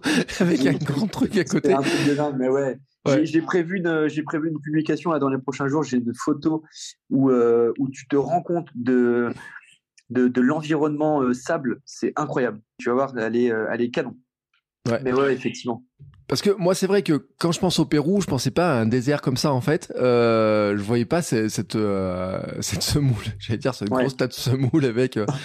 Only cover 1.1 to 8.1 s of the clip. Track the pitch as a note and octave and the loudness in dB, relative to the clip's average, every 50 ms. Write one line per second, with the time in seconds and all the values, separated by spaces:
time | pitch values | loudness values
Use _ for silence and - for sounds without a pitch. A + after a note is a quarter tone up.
1.1 | - - A#3+ - - F#3 D3+ - D3+ D3+ - C#3+ C3+ C3+ C3+ C3+ - C#3 C#3+ C#3+ | -2 -2 -2 0 0 0 0 0 0 0 2 2 2 2 2 0 0 0 2 2
2.1 | C#3+ C#3+ D3 D3 C#3 B2+ B2+ C3 C3+ C#3 C#3 C3 A#2 - - _ _ _ - C#3+ | 2 0 0 -2 -2 0 0 2 2 2 0 -2 -4 -6 -12 _ _ _ 0 2
3.1 | C3+ D3+ D#3 D#3 D#3 E3 - - F#3 F3+ D#3+ E3+ G3 F#3+ E3+ E3+ D#3+ D#3 D#3 D3 | 2 2 2 2 0 0 0 0 0 0 0 -2 -4 -2 -2 0 0 0 0 0
4.1 | C#3 D3+ C#3+ - E3 D3+ D#3 E3 D#3 C#3+ C#3+ D3+ D3+ D#3 D3+ F3+ D#3 - - F3+ | -2 -4 -4 -4 -4 -4 -4 -4 -4 -6 -6 -2 -2 -2 0 0 -2 -2 -2 -2
5.1 | D#3+ C#3+ C#3 C3+ C3+ C3 C3 C#3+ C3+ - C#3 C3+ D3 D#3 C#3+ B2 B2+ B2 A#2 A#2+ | 0 0 0 0 -2 -2 -4 -6 -6 -4 -2 -2 0 -2 -2 0 -2 -2 -2 -2
6.1 | A#2+ - - D#3 C#3+ C#3+ D3+ D#3+ D#3+ D#3 - - - - - - - _ _ - | -6 -4 -2 -2 -2 0 0 -2 -2 -2 -4 -10 -18 -18 -18 -18 -18 _ _ -2
7.1 | C3 C#3 C3+ C3+ B2+ A#2+ A#2 A#2 A#2 A#2 A#2 A2+ - - C#3 C3+ C3+ - - - | 2 2 4 4 4 4 4 4 4 4 4 2 0 -2 -4 -6 -6 -10 -6 -2